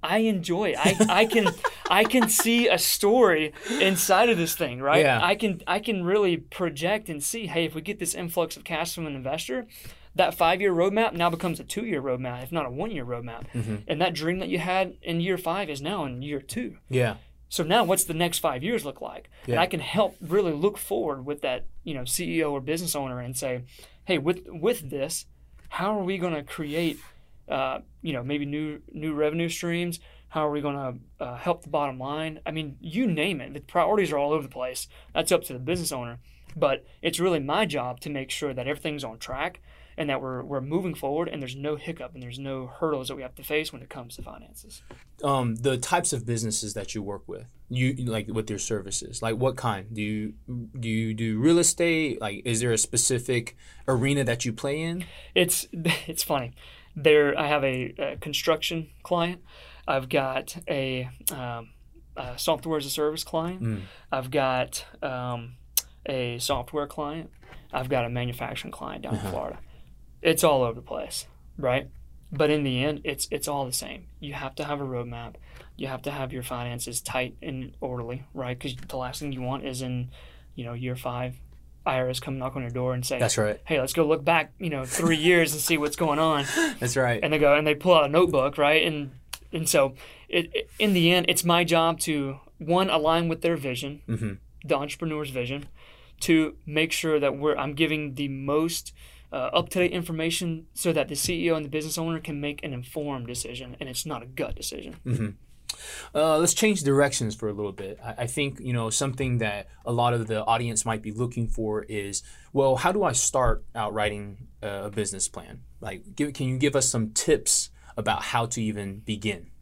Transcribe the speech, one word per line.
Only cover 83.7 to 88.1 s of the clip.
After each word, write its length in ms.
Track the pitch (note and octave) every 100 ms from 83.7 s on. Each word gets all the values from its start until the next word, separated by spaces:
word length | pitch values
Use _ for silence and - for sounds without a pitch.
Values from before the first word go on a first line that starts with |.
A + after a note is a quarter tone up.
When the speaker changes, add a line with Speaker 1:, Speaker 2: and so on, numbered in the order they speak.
| D#3
Speaker 1:
let's 140 | C3
go 140 | - D3+
look 160 | D#3+
back, 300 | C#3+ E3 - -
you 100 | F3
know, 140 | C#3+ C3
three 320 | - E3+ D#3+
years 360 | D#3+ F3 D#3+
and 80 | D3
see 160 | - D#3+
what's 180 | D3 D3
going 220 | E3 D3
on." 280 | D#3+ D3+ C#3 D4+
Speaker 2:
<laughs> 180 | D#4+ -
That's 160 | B2 C3+
right. 220 | B2+ A2+
Speaker 1:
And 100 | D3+
they 40 | D3+
go, 160 | D3 D3
and 100 | D3+
they 80 | D3
pull 180 | F3
out 120 | E3
a 40 |
notebook, 480 | C#3+